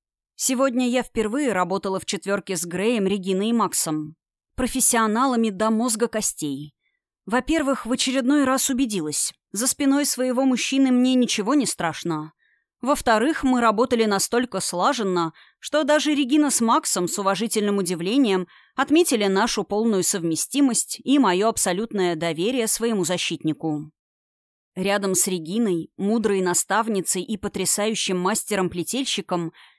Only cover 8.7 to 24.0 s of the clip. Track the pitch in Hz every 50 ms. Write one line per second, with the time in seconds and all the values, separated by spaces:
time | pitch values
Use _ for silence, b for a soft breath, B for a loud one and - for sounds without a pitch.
8.7 | 269 240 277 226 208 185 151 151 151 - - - - _ _ _ - 196 240 262
9.7 | - - 294 277 277 285 294 269 - - 254 254 247 247 269 262 254 - - -
10.7 | 269 269 269 262 254 247 254 254 262 254 247 - - - 196 208 285 294 233 -
11.7 | - - 175 165 156 - - 170 160 151 151 156 _ _ _ _ _ _ _ _
12.7 | _ - - 247 294 - - 254 220 208 226 302 320 - - 262 254 247 233 226
13.7 | 214 202 254 247 247 226 226 214 202 196 - - - 240 247 - - 190 - -
14.7 | - 175 185 247 285 240 214 190 180 175 170 160 b b b b b b - -
15.7 | - 302 311 262 302 302 - 294 302 269 285 233 285 302 302 277 240 - 233 220
16.7 | 247 311 311 - - 190 180 170 - - 196 190 196 175 226 233 - 220 208 208
17.7 | 202 202 190 165 180 160 170 185 226 285 269 208 190 190 180 b b b b b
18.7 | b b 262 - 285 330 349 - 269 226 208 190 190 190 214 240 - 214 190 -
19.7 | 202 214 226 233 214 185 170 - - 196 165 165 160 151 - - - 277 285 262
20.7 | 226 - - - - - - 208 269 294 254 196 175 180 208 226 220 - - 196
21.7 | 175 185 226 - - 202 185 175 170 156 170 170 156 156 175 226 269 254 220 208
22.7 | - - 226 240 226 196 175 151 180 175 - - 170 - - 156 151 - - 160
23.7 | 151 147 156 151 _ _